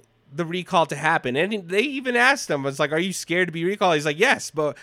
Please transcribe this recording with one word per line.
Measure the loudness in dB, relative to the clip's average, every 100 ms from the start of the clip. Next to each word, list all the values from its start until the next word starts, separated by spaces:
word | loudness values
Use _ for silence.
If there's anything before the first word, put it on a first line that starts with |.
| _ _ _
the | -8 -4
recall | -6 0 2 2
to | 0
happen. | 0 2 0 0
And | 0 -2 -2
they | -2
even | 0 -2 -2 2
asked | 4 2 0
him, | -2 -2
it's | -2
like, | 0
"Are | 0
you | -2
scared | -4 -2 0 0
to |
be | -2 -2
recalled?" | 2 2 2
He's | 0
like, | 2
"Yes, | 2 2 -2
but, | -2 -2 -4